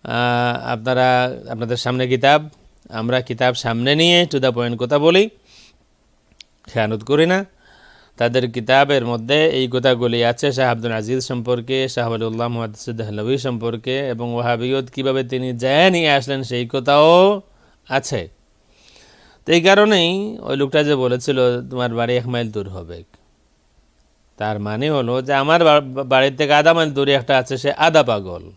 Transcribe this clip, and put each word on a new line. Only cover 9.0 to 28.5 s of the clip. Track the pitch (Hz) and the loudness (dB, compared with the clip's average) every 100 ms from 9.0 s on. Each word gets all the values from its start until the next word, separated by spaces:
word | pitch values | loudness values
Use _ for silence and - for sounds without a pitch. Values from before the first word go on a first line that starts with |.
| 117 | 0
মধ্যে | 117 113 147 160 | -6 0 2 2
এই | 135 127 | 0 -2
কথাগুলি | 127 135 123 120 117 | 0 0 2 0 0
আছে | 117 120 147 | 0 0 -2
শাহ | 127 127 | 0 0
আব্দুল | 117 117 | 0 -4
আজিজ | 110 110 131 | -6 -4 -6
সম্পর্কে, | 127 123 117 120 117 131 131 | -4 -6 -2 -4 -2 -4 -2
শাহ | 127 117 | -4 -4
ওয়ালিউল্লাহ | 113 113 113 120 | -4 -4 -4 -4
মুহাদ্দিস | 117 113 104 - | -4 -8 -10 -12
দেহলভী | 113 107 104 107 135 | -8 -8 -6 -4 -4
সম্পর্কে | 131 117 117 113 120 131 139 | -4 -4 -6 -6 -6 -4 -4
এবং | 117 120 | -6 -6
ওয়াহাবিয়ত | 120 120 120 127 135 127 | -4 -2 -2 -2 -4 -4
কীভাবে | 139 135 131 | -4 -2 -2
তিনি | 120 131 127 120 | -4 -6 -6 -4
জয় | 127 143 185 | 0 4 4
নিয়ে | 175 160 | 4 2
আসলেন | 139 123 139 | 0 0 -6
সেই | 123 123 120 | -4 -6 -4
কথাও | 135 135 143 156 175 190 208 _ _ _ _ _ | -4 2 6 8 8 6 2 _ _ _ _ _
আছে। | 131 - 117 82 _ _ _ _ _ _ _ _ _ _ _ - | -4 -2 -8 -8 _ _ _ _ _ _ _ _ _ _ _ 0
তো | |
এই | 170 | 2
কারণেই | 175 196 214 196 170 190 208 226 | 6 6 6 4 2 -2 -6 -10
ওই | - 139 | -6 -4
লোকটা | 139 151 | 0 2
যে | 147 143 | 2 2
বলেছিল, | 127 127 135 131 123 123 127 | 2 0 0 2 2 0 -6
"তোমার | 127 123 | -4 -4
বাড়ি | 117 117 123 | -2 0 -2
এক | 120 | -2
মাইল | 123 117 | -4 -4
দূর | 107 95 | -6 -10
হবে", | 92 82 85 87 _ _ _ _ _ _ _ _ _ _ _ _ _ | -12 -14 -16 -18 _ _ _ _ _ _ _ _ _ _ _ _ _
তার | 107 104 | -6 -4
মানে | 104 110 147 | -6 -4 -2
হলো | 147 120 127 | -2 0 -4
যে | 131 | 0
আমার | 139 143 170 | 0 2 4
বা-, | 165 147 139 131 | 6 4 2 -8
বাড়ির | 127 131 135 131 | 2 2 2 0
থেকে | 147 | 2
আধা | 147 151 | 4 6
মাইল | 165 156 | 4 0
দূরে | 139 139 | 0 0
একটা | 139 120 135 | 0 2 0
আছে, | 127 131 | 0 -4
সে | 143 | -4
আধা | 139 160 156 | 0 4 4
পাগল | 123 107 92 87 87 | 2 -2 -4 -12 -14